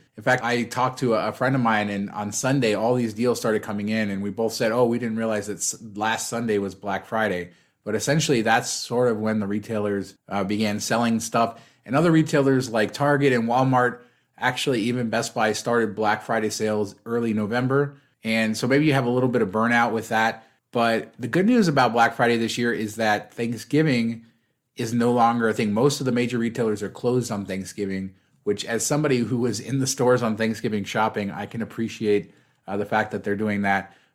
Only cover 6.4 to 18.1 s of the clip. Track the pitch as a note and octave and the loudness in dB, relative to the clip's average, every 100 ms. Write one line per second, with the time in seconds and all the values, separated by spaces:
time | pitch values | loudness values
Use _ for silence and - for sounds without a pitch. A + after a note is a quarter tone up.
6.4 | A#2 G#2 G2 F#2 G2+ F#2+ - A2 G#2+ F2+ | 0 0 -2 -6 -6 -6 -4 -2 0 -2
7.4 | F2 _ _ _ G#2+ G#2+ C#3 D#3 - B2 | -8 _ _ _ -6 -4 0 0 2 2
8.4 | A2 A#2 B2+ - - A#2+ B2 G#2+ A2 A2 | 4 2 0 -8 -4 0 2 2 0 -2
9.4 | G2 G#2+ G#2 G#2+ G#2 G2+ F#2+ - - G2 | -2 -4 -4 -4 -2 -2 -6 -14 -8 -4
10.4 | F#2+ G#2 G#2+ G#2 - A#2 A#2 A2+ - A#2 | -2 -2 -2 -2 -2 0 2 0 0 0
11.4 | A#2 - - _ - C3+ E3+ D#3+ D#3 D3+ | 0 -4 -20 _ -2 2 4 4 4 2
12.4 | C#3 C3 B2 A2+ G#2+ - C#3+ C#3+ C#3+ B2 | 4 2 2 0 0 0 2 4 4 2
13.4 | A2+ A#2+ C3 C3 B2 G2+ - _ _ - | 2 2 4 4 2 0 -14 _ _ -4
14.4 | B2 A#2+ D3 A#2+ A2+ B2 A#2 A2+ A2+ B2+ | -2 -2 0 0 0 -2 -2 -2 -2 0
15.4 | A2 G#2 A#2+ A#2+ G#2+ G2+ G#2+ G#2 - A2+ | 0 0 0 0 0 0 0 0 -2 -2
16.4 | G#2+ G#2+ G#2+ G#2+ G2+ - - A#2 A#2 G#2+ | -2 -2 -2 0 -2 -6 -6 -2 0 0
17.4 | G#2 A#2+ B2+ C#3 C#3+ - _ | 0 0 0 0 0 -6 _